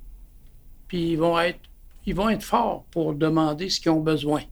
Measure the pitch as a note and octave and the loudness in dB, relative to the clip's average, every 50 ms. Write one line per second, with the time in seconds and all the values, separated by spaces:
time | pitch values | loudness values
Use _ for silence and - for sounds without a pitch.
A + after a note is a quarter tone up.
0 | - - - - - - - - - - - - - - - - - - F#3 F3 | -18 -18 -18 -20 -20 -20 -20 -20 -20 -20 -20 -20 -20 -20 -20 -20 -14 -8 -6 -4
1 | E3 E3+ E3+ D3+ D#3+ E3+ E3+ E3 E3+ F3+ F3 - - - - - - - - - | -2 -2 0 2 2 2 4 2 2 0 -2 -6 -14 -20 -20 -20 -20 -20 -20 -12
2 | - G3+ D3 E3+ G3+ A3+ G#3+ - - - G3 A#3+ A#3+ G3+ F3 D3 - - - E3+ | -8 -6 -2 0 0 0 0 -2 -2 0 0 2 2 0 -2 -6 -8 -6 -4 -2
3 | D#3+ D#3 D3+ D3 D#3+ D#3+ D#3+ D#3+ D#3+ D3+ D3+ D3+ F#3 F#3+ - - - E3 D#3+ D#3+ | -2 0 0 2 2 2 4 4 2 2 0 -2 -4 -4 -4 -2 2 2 2 2
4 | D#3 D#3+ D#3+ C#3+ C#3 D3 D3+ D3 - - | 2 2 0 0 0 0 -2 -2 -2 -6